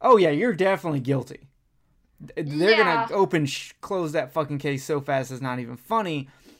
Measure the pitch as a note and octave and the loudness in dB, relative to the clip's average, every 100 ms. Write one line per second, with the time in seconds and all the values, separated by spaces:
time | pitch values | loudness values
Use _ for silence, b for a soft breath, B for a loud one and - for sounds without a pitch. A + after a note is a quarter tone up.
0 | - G#3+ E3+ D3 A#3+ F3 F#3+ F#3+ E3+ C#3+ | 6 8 6 4 0 2 2 0 -2 -4
1 | B2 C3+ A#2 - - _ _ _ _ _ | -2 -2 -4 -14 -20 _ _ _ _ _
2 | _ _ - - D3 D3 F#3 A3 F#3 E3 | _ _ -14 -8 -6 0 4 4 4 2
3 | A3+ G3+ F#3 E3+ C#3+ - - - - F#3+ | -2 0 2 2 0 -4 -12 -16 -6 -4
4 | D#3+ D#3 C3 D#3+ D3+ C#3+ D3 C#3 C3+ D3 | -2 -4 -4 -4 -4 -4 -4 -6 -4 -4
5 | C#3 C3+ B2+ B2+ C3 B2+ A#2+ B2 - A3+ | -2 -4 -4 -8 -8 -8 -8 -12 -4 -2
6 | F#3 D3+ C3+ b b b | -2 -6 -8 b b b